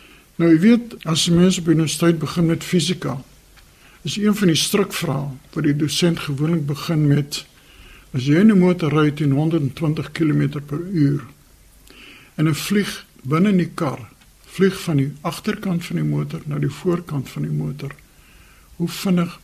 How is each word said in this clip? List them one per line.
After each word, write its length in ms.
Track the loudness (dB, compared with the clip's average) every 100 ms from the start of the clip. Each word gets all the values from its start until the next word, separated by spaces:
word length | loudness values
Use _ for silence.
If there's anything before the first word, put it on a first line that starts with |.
| -20 -20 _ 0
Nou, 160 | 4
jy 80 | 6
weet, 460 | 6 4 2 -8 -4
as 220 | -2 2
'n 80 | 4
mens 220 | 4 4
op 100 | 2
universiteit 520 | 2 0 0 0 2
begin 260 | -2 0 0
met 180 | 0
fisika, 580 | 0 0 0 -4 -6 -8 -12 _ _ -20 -20 _ -20 -14
is 140 | -8 0
een 180 | 0 2
van 120 | 2
die 80 | 2
strukvrae 720 | 0 0 -2 -4 -4 -4 -6 -12 -10
wat 100 | -2
die 120 | -2 0
dosent 440 | -2 0 0 0
gewoonlik 460 | -4 -2 0 0 -2
begin 420 | -4 -2 2 4
met, 380 | 2 0 -8 -12 _ _ -20 -20 -20 -10
as 120 | -4 2
jy 140 | 4
in 120 | 6
'n 80 | 6
motor 320 | 4 2 2
ry 200 | 2 2
teen 200 | 2 0
honderdtwintig 800 | 2 0 0 -2 -4 -4 -4 -6
kilometer 500 | -2 0 2 0 -4
per 180 | -8 -8
uur 440 | -4 0 2 0 -6 -20 _ _ _ _ -20 -20 -20 -20 -12 -2
en 120 | 0
'n 80 | 0
vlieg 500 | -2 -2 -2 -6 -16 _
binne 260 | -4 0 2
in 80 | 2
die 140 | 0
kar, 360 | -4 -6 -6 -12 _ _ _ -12
vlieg 360 | 0 0 0
van 160 | -2 0
die 140 | 0 -4
agterkant 640 | -8 -6 -6 -4 -4 -4 -4
van 100 | -4
die 100 | -2
motor 360 | -2 -4 -8 -8
na 140 | -4
die 140 | -4 -4
voorkant 480 | -2 -2 -4 -8 -8
van 140 | -8
die 80 | -6 -4
motor, 320 | -6 -8 -12 -14 _ _ _ -20 -20 -20 _ -6
hoe 100 | -6
vinnig 500 | -4 0 0 0 -6